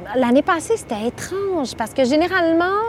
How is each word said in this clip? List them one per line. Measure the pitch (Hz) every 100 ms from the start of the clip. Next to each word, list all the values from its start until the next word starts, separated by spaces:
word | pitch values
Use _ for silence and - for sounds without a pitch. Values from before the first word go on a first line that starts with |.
| 185 233
l'année | 240 254
passée, | 302 339 - 453
c'était | - 208 226
étrange | - - 381 403 349 247 -
parce | 220
que | - 247
généralement, | 302 339 370 330 330 359 403